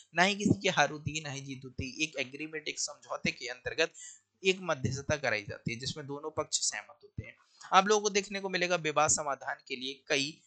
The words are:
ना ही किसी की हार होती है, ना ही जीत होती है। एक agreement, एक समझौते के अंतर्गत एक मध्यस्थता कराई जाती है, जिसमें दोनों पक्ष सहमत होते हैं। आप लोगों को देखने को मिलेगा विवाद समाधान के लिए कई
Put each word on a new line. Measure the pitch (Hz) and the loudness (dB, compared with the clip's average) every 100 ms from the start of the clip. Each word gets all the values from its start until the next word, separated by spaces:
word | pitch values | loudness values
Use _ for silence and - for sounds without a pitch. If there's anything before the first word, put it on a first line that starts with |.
| - | -6
ना | 165 | 4
ही | 185 202 | 4 4
किसी | 208 196 | 4 4
की | 190 | 4
हार | 175 147 | 4 4
होती | 151 151 156 | 2 -6 -6
है, | |
ना | 151 | -6
ही | 135 | -8
जीत | 139 131 | -10 -12
होती | 131 123 131 | -10 -8 -8
है। | 123 | -4
एक | 156 160 | -4 -2
agreement, | 127 139 156 156 147 | -8 -8 -10 -8 -8
एक | 139 | -6
समझौते | - 147 120 135 175 | -8 -8 -12 -4 -4
के | 160 120 | -4 -10
अंतर्गत | 127 123 120 165 - - - _ _ | -10 -8 0 0 -2 -20 -20 _ _
एक | 190 185 | 2 2
मध्यस्थता | 180 147 131 135 139 151 | 0 0 0 -2 0 0
कराई | 135 107 | 2 0
जाती | 104 110 - | -2 -8 -6
है, | 117 | -4
जिसमें | 127 156 139 | -4 -6 -8
दोनों | 143 156 | -8 -6
पक्ष | 156 147 - | -6 -2 0
सहमत | - 107 - - | 0 -4 -10 -20
होते | - - - | -14 -12 -12
हैं। | - _ _ - | -18 _ _ 4
आप | 185 196 | 4 6
लोगों | 214 | 4
को | 208 | 4
देखने | 196 196 196 | 0 -2 -6
को | 190 | -2
मिलेगा | 185 175 175 | 0 2 2
विवाद | 156 147 151 | 2 2 4
समाधान | 160 147 131 131 143 - | 2 0 -4 -6 -10 -8
के | 131 | -8
लिए | 131 139 - | -8 -10 -2
कई | 147 139 165 | 0 0 -6